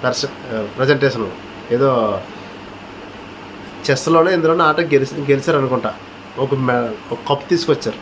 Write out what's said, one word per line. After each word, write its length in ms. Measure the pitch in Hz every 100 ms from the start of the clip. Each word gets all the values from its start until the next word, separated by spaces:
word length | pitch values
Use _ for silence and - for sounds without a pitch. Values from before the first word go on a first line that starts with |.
పర్స-, 220 | 127 127 135
ఆ, 420 | - - 113 104 -
ప్రజెంటేషన్ 500 | 131 139 135 - 101 85 - - -
ఏదో 500 | 120 135 123 110 98 - - - - - - - - - - - - - - - - -
చెస్లోనే 420 | 131 - 165 170
ఇందులోనే 300 | 185 160 165
ఆట 180 | 160 151
గెలిచి, 400 | 165 139 135 -
గెలిచారు 360 | 139 135 135 151
అనుకుంటా. 360 | 131 123 110 - - - - -
ఒక 160 | 135 139
మె-, 340 | 127 120 117 107 -
ఒక 60 | 123 -
కప్ 200 | 143 -
తీసుకొచ్చారు. 500 | 170 - 135 113 104